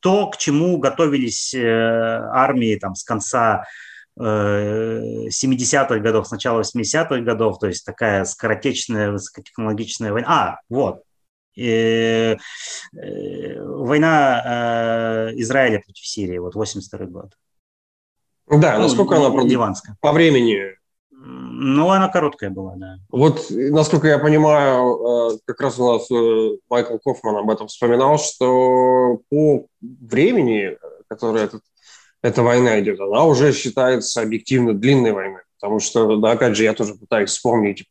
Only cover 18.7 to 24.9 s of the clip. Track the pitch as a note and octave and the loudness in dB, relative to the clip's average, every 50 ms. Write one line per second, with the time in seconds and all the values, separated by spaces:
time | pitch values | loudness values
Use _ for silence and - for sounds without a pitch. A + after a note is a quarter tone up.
18.7 | A#2 A2 - D#3+ B2+ - G3 - F#3 D#3+ C#3+ C3 A2+ C#3 B2 A#2+ B2+ B2+ A#2 G2+ | 4 4 2 2 2 2 2 2 4 4 4 4 2 2 2 2 2 2 0 -2
19.7 | F#2 - - - G#2 _ - D3 D3 D#3+ E3 E3 C#3+ B2+ A#2+ A#2 G#2+ G2 G2 G2 | -2 -8 -12 -18 -16 _ 0 2 4 4 4 6 4 4 4 2 0 0 -4 -8
20.7 | F#2+ _ _ _ _ _ _ _ _ _ - B2+ - B2+ B2+ B2 A#2+ B2 C3 C3+ | -12 _ _ _ _ _ _ _ _ _ -20 -20 -16 -16 -14 -14 -10 -6 -2 0
21.7 | C3+ C#3+ D#3 F3+ F#3+ F#3+ F#3+ F#3+ F#3 F3+ D#3 D3 C#3 - - G2 F#2+ G2 F#2+ F#2 | 2 2 4 4 4 4 2 2 0 0 0 0 -4 -6 -10 -10 -8 -8 -10 -12
22.7 | F#2 F#2 F#2+ F#2 F#2 F#2 - _ - B2 C#3 D#3+ - D#3 - - G#2 G#2+ C3 C#3 | -12 -14 -16 -16 -18 -20 -18 _ 0 4 4 4 4 2 -6 -6 -4 -4 -2 0
23.7 | D3 D#3 D3+ D3+ - D#3 D#3 D#3 D3 C3+ C3+ D3+ D3+ D#3 D3+ D3+ D3+ D3 C#3+ C#3 | 2 2 2 2 2 2 4 4 2 4 4 4 4 6 6 6 4 4 4 4
24.7 | C3 B2+ B2+ B2 | 2 2 2 2